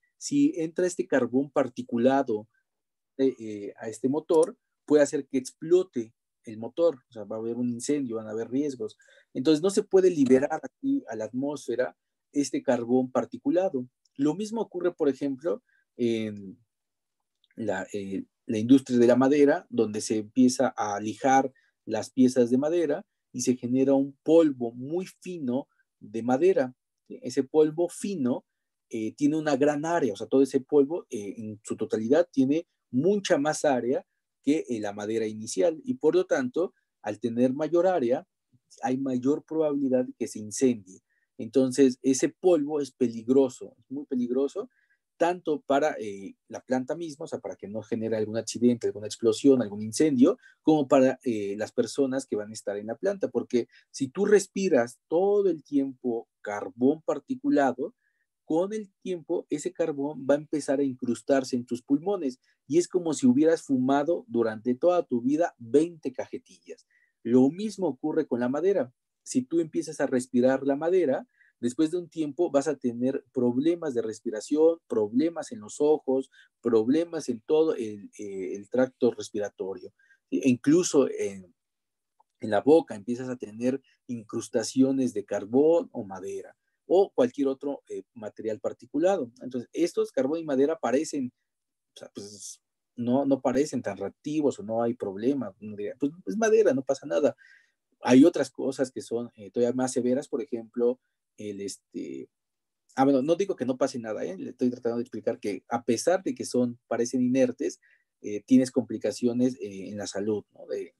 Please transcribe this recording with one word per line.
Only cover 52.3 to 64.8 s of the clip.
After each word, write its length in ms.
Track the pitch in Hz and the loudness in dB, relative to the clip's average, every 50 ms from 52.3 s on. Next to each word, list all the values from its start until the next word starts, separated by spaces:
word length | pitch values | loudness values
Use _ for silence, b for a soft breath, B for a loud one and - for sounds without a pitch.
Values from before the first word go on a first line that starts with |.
| - | -6
van 140 | 104 104 - | -6 -6 -8
a 40 | - | -12
estar 220 | - - - - | -12 -8 -8 -8
en 100 | 208 208 | -6 -6
la 100 | 156 117 | -10 -8
planta, 320 | - - 196 202 196 - 123 | -6 -4 -4 -4 -4 -4 -4
porque 400 | - 120 107 - - 120 113 b b b b b | -4 -4 -4 -2 -2 -2 -2 b b b b b
si 180 | - - 135 131 | -10 -8 -8 -6
tú 160 | - 185 202 | -4 -2 2
respiras 720 | 202 208 196 190 - - 196 190 185 156 127 117 120 - _ _ - | 4 4 4 4 2 -4 -4 -2 2 2 2 2 0 -4 _ _ -4
todo 420 | 160 170 190 202 202 208 196 190 | 0 0 2 2 2 2 2 0
el 120 | 160 156 - | 0 -2 -4
tiempo 640 | - 147 139 139 139 131 _ - 123 113 117 110 _ _ _ | -4 -2 -2 -2 -2 -4 _ -6 -4 -4 -4 -6 _ _ _
carbón 640 | - 107 104 104 101 95 92 117 127 135 156 156 - | -10 -8 -8 -8 -8 -8 -4 0 2 2 2 2 -2
particulado, 920 | - 151 143 - - 131 127 - 143 143 147 139 135 143 - 147 202 - _ _ _ _ _ _ _ _ _ _ | -4 -4 -4 -4 -8 -8 -4 -2 0 2 2 2 2 0 -2 -6 -10 -10 _ _ _ _ _ _ _ _ _ _
con 280 | - 156 165 185 196 220 | -2 0 0 0 0 -4
el 180 | 220 208 196 _ _ - | -8 -10 -12 _ _ -8
tiempo 440 | 190 185 170 151 - 170 - - - | -8 -8 -8 -6 -6 -6 -6 -6 -6
ese 220 | 151 147 - 180 185 | -6 -6 -6 -6 -4
carbón 540 | - 165 160 147 139 139 147 156 - 139 131 | -4 -4 -2 -2 -4 -4 -6 -6 -6 0 0
va 60 | 143 | 0
a 40 | 147 | 0
empezar 420 | 151 - - 147 - - 139 135 | 0 -4 -6 -6 -2 -2 0 0
a 40 | 143 | 0
incrustarse 720 | 135 123 - - 120 117 - - - 139 135 127 - 131 | -2 -2 -4 -4 -4 -4 -4 0 0 0 0 0 0 -4
en 120 | 123 123 | -4 -4
tus 160 | - 120 117 - | -4 -8 -8 -4
pulmones 580 | - 143 147 160 196 202 190 156 135 123 - _ _ _ _ _ | -2 -2 -2 0 -2 -4 -2 -4 -6 -8 -10 _ _ _ _ _
y 120 | - 139 175 | -2 0 0
es 100 | - - | 0 0
como 240 | - 180 170 165 143 | -2 -4 -2 -2 -2
si 140 | - 139 | 2 4
hubieras 360 | 123 123 139 156 160 165 160 - | 4 4 6 4 4 4 2 0
fumado 640 | - 135 127 127 131 139 143 143 156 175 - - | -2 -2 0 2 2 2 2 2 0 -2 -2 -4
durante 480 | - 117 117 113 110 110 107 104 123 123 | -4 0 0 0 0 -2 -4 -2 -2 -2
toda 300 | 123 | 2